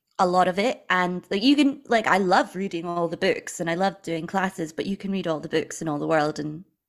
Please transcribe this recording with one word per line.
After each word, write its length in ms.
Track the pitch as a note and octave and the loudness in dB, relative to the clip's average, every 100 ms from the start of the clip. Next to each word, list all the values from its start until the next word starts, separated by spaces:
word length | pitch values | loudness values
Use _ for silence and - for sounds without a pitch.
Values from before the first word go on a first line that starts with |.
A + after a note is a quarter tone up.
| _ - | _ -2
a 80 | F3+ | 2
lot 220 | F3+ F3+ | 4 2
of 100 | F3+ | 2
it. 260 | A#3 - - | -2 -2 0
And, 340 | F#3 F3+ F3+ - | 0 2 -2 -4
like, 120 | G3+ | 2
you 140 | B3+ C#4+ | 4 6
can, 240 | C#4 D4 - | 4 2 0
like, 200 | A3+ G#3+ | 0 4
I 120 | F#3+ | 2
love 360 | F#3 A3 G#3 | 4 4 2
reading 300 | F3+ G3 E3+ | -4 -6 -6
all 240 | F3 F3 E3+ | -4 -2 -2
the 80 | E3 | 0
books 440 | F#3+ - - - | 0 0 -6 -6
and 100 | E3 | -4
I 60 | E3+ | 0
love 260 | G3 - | -2 -2
doing 240 | - E3 E3+ | -6 -6 -2
classes, 460 | G3 F#3+ - D#3+ | -2 -2 -4 -8
but 140 | - - | -6 -6
you 100 | G3 | -4
can 140 | G3 | -4
read 160 | G3 F3 | -4 -2
all 140 | D3+ | -4
the 80 | D#3+ | -2
books 320 | D#3 - - | -2 -2 -6
in 80 | D#3+ | -4
all 100 | D3 | -4
the 100 | D#3 | 0
world 300 | D#3 D3+ D3+ | 2 2 -2
and 260 | D3+ D#3 - _ | -8 -10 -16 _